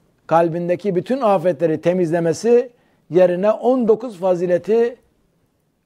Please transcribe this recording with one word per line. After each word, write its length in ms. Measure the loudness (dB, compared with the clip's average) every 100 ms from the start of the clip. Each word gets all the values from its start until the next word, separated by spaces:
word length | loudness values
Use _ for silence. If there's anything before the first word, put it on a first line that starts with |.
| _ _ -2
kalbindeki 680 | 0 0 -2 -4 -4 -2
bütün 260 | -4 -4 -2
afetleri 600 | 0 0 0 -2 -2 -2
temizlemesi, 880 | -2 0 0 0 -2 -2 2 2 2 -10 _ _ _
yerine 400 | 2 2 2 0
on 380 | 0 0 0 2
dokuz 300 | 0 -2 -6
fazileti 800 | -2 0 0 -2 0 0 0 -4 _ _ _ _ _ _ _ _